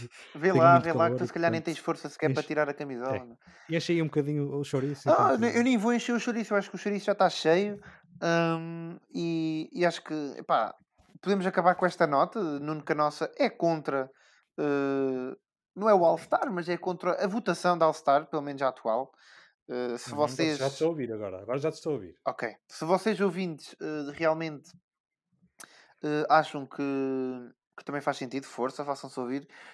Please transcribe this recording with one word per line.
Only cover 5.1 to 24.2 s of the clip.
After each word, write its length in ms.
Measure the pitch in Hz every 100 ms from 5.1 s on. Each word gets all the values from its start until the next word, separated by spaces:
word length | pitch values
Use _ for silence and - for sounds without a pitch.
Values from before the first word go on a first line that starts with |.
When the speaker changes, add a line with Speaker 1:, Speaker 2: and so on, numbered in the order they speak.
Speaker 2:
enquanto 180 | 330 381
Speaker 1:
eu 80 | 220
ne-, 180 | 233 233
eu 60 |
nem 120 | 247 240
vou 160 | 220
encher 220 | 240 -
o 60 | 240
chouriço, 340 | - 233 208
eu 40 | 202
acho 100 | 196
que 60 | 180
o 20 |
chouriço 260 | 208 202 208
já 100 | 202
tá 120 | 185
cheio, 480 | - 156 170 208 202 - - _ -
hum, 720 | 170 170 165 165 165 165 165 175 _
e, 560 | - 170 165 160 160 -
e 100 | -
acho 200 | 175 165
que, 100 | - 156 143 -
epá, 380 | - 143 107 - _ _ _ -
podemos 280 | 185 196 185
acabar 260 | 185 175
com 120 | 175 180
esta 180 | - 165
nota, 340 | 139 - 226 170 143
Nuno 240 | 147 156
Canossa 480 | - 151 151 - 156 -
é 100 | 262
contra, 580 | - 170 160 147 139 131 _ _ _ _ -
eh, 760 | 147 143 139 139 135 127 127 - _ _ _ 180
não 140 | 220
é 60 | 196
o 100 | 170
All-Star, 460 | 160 - - 285
mas 160 | 180 170
é 80 | 175
contra 360 | 185 175 180 -
a 40 | 196
votação 480 | 220 190 170 180 175
da 120 | 160
All-Star, 400 | 147 - 139 156
pelo 160 | 156
menos 180 | 143 139
a 60 | 131
atual. 440 | - 117 113 135 _ _ - - _ -
Eh, 260 | 123 123 120
se 120 | -
Speaker 2:
Uhum, 240 | 143 147 131
já, 100 | 160 143
já 140 | 139
te 20 |
Speaker 1:
vocês 20 |
Speaker 2:
estou 140 | 139 160
a 20 |
ouvir 240 | 160 117
agora, 280 | 110 101 92
agora 160 | 104 135
já 100 | 156
te 40 | 151
estou 160 | 165
a 40 | 135
ouvir. 200 | 90 - -
Speaker 1:
Ok. 280 | - 117 104 _
Se 160 | - 160
vocês 360 | 185 220 185
ouvintes, 540 | 196 170 180 147 - -
eh, 320 | 160 151 143
realmente, 560 | 143